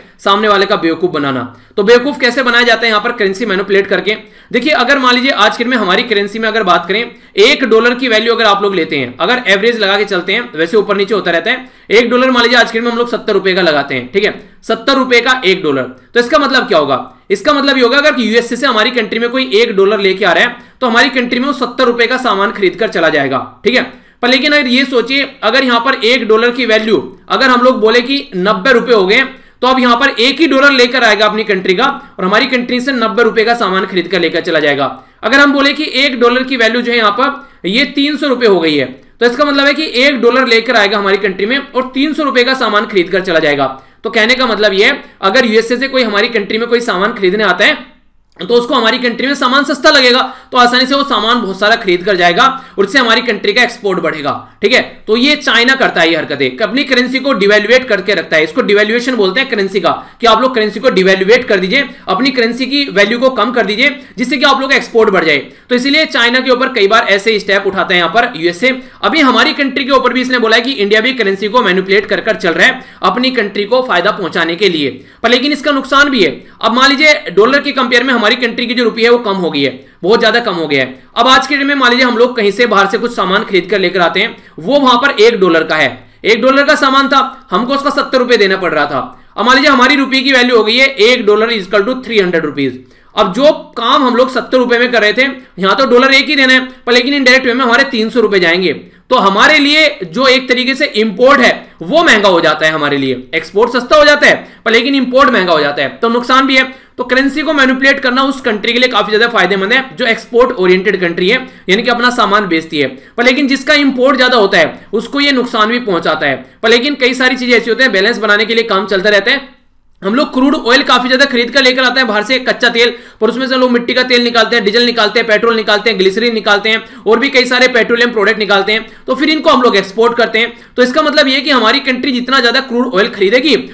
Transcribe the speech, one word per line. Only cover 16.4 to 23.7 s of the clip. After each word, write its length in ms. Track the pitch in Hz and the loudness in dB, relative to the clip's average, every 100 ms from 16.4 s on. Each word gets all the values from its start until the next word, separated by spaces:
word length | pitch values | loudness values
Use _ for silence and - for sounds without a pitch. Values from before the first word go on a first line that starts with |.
| 269 262 214 | 2 0 2
क्या 100 | 170 | 0
होगा? 220 | 139 139 - - - | 0 -2 -6 -12 -6
इसका 220 | 190 302 | -2 0
मतलब 240 | 285 277 262 | 0 0 2
ये 60 | |
होगा 140 | 233 277 | 2 2
अगर 220 | 302 254 | 0 0
यूएसए 340 | 214 233 233 240 | 0 0 -2 -2
से 120 | 277 | -2
हमारी 240 | 220 226 | 0 0
country 280 | 247 208 220 | -2 -4 -4
में 100 | 240 | -2
कोई 200 | 254 262 | -2 0
एक 220 | 202 233 190 | 0 2 2
dollar 240 | 196 214 | 2 2
लेके 260 | 196 190 196 | 0 0 0
आ 80 | |
रहा 100 | 165 | 2
है 120 | 240 247 - - | 0 -4 -16 -6
तो 60 | 247 | 0
हमारी 220 | 233 269 | 2 0
country 280 | 262 240 240 | -2 -2 -2
में 80 | 277 | -2
वो 60 | 277 | -4
सत्तर 300 | 240 - 247 | -4 -2 0
रुपए 220 | 240 226 | 0 0
का 100 | 254 | 0
सामान 320 | 254 196 202 | -2 0 -2
खरीद 240 | 208 185 180 | 0 -2 -2
कर 120 | 220 | -4
चला 200 | 190 160 | 0 0
जाएगा, 340 | 151 135 127 - - | 0 -2 -4 -6 -4
ठीक 120 | 202 | 0